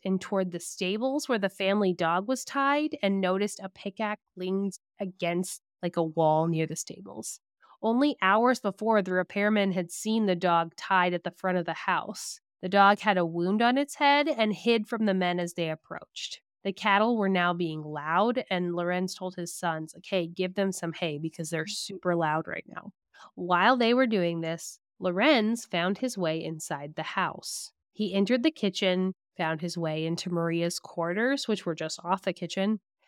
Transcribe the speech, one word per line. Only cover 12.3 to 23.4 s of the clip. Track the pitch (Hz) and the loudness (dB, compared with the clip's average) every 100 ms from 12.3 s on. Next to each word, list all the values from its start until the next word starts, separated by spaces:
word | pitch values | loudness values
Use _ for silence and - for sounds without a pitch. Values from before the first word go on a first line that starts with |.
| - _ _ | -14 _ _
The | 185 | 2
dog | 202 196 208 | 6 8 6
had | 214 185 | 2 2
a | 170 | 2
wound | 170 175 214 | 0 0 2
on | 233 262 | 2 2
its | 285 - | -2 2
head | 285 285 294 | 4 4 2
and | 233 214 | 2 0
hid | 196 240 233 214 | 0 2 2 0
from | 226 | 0
the | 214 | 2
men | 190 180 175 | 2 2 0
as | 175 | -2
they | 175 160 | -4 -4
approached. | 156 - - - - - - _ _ | -6 -10 -14 -14 -12 -12 -14 _ _
The | 196 | -6
cattle | 185 208 202 226 226 | -2 4 4 4 2
were | 196 | 2
now | 185 175 | 2 2
being | 175 170 156 | 0 -2 -4
loud, | 151 151 151 175 226 233 - | -8 -8 0 2 2 0 -2
and | 180 175 | -2 -2
Lorenz | 175 175 180 185 | -2 -2 0 -2
told | - 185 185 | -4 -10 -8
his | 170 | -10
sons, | - 175 160 156 | -6 -4 -4 -8
like, | - - | -14 -4
"Hey, | 190 170 | -2 -2
give | 175 185 | -4 -4
them | 185 196 | 0 -2
some | 185 165 | -2 -6
hay | - 165 147 | -4 -4 -4
because | 160 - 156 | -6 -8 -6
they're | 160 160 | -4 -4
super | 208 - 190 180 170 | -8 -10 -4 0 2
loud | 156 156 - | 2 0 -2
right | - - | -8 -10
now." | - - - _ - - | -16 -16 -18 _ -20 -18
While | - | -8